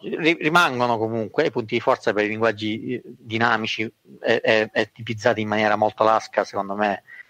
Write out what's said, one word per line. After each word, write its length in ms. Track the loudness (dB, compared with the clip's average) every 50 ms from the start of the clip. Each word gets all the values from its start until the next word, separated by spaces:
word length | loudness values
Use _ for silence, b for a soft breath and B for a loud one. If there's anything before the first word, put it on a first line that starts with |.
ri-, 340 | -6 -8 -6 -2 0 0 0 2
rimangono 580 | 0 2 4 4 4 4 2 0 0 0 0 0
comunque 480 | 0 -2 -2 -4 -4 -4 -2 0 0
i 40 | 0
punti 240 | 0 -4 -4 -2 -2
di 40 | 0
forza 320 | 2 2 0 2 0 0
per 120 | 0 2 0
i 40 | 0
linguaggi, 640 | 0 0 0 0 0 0 -4 -4 -4 -4 -6 -8 -8
eh, 80 | -8 -10
dinamici 800 | -14 -20 -18 -12 -6 -2 0 2 2 2 0 -2 -4 -4 -6 -6 -8 _ _ _ -20 -14 -6
e, 200 | 0 0 0 2
e, 280 | 2 2 2 2 2 0
e 180 | 0 -2 -2 -2
tipizzati 500 | _ -14 -10 -8 -6 -2 0 0 0 0
in 60 | -2
maniera 300 | -2 0 2 2 2 2
molto 260 | 2 0 0 2 2
lasca, 400 | 2 4 4 2 0 -2 -2 -2
secondo 320 | -2 -2 -4 -6 -6 -4 -2
me, 300 | -2 0 0 -2 -2 _ B B B B